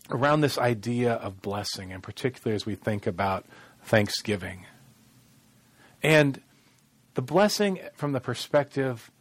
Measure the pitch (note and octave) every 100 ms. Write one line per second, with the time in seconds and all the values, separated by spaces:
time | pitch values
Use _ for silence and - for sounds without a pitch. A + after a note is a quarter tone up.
0 | - A#2+ C#3+ D3+ C#3+ - B2 A2 A2+ A#2+
1 | A#2+ A2+ F#2 F#2+ G2+ G2+ G2 - F#2 F#2
2 | - - C3 - A#2+ G#2 G#2+ G2 - G#2
3 | A2 F2 G2 F#2+ - - - _ - A2+
4 | G#2 - - G2+ F#2 F#2 - - - _
5 | _ _ _ _ _ _ _ _ - _
6 | D3+ D#3 C#3+ B2+ _ _ _ _ _ _
7 | _ - B2+ E3 G#3 G#3 G3+ F3+ - -
8 | D3 C3 - A#2 - D3 C#3 C#3+ C3 A#2
9 | - _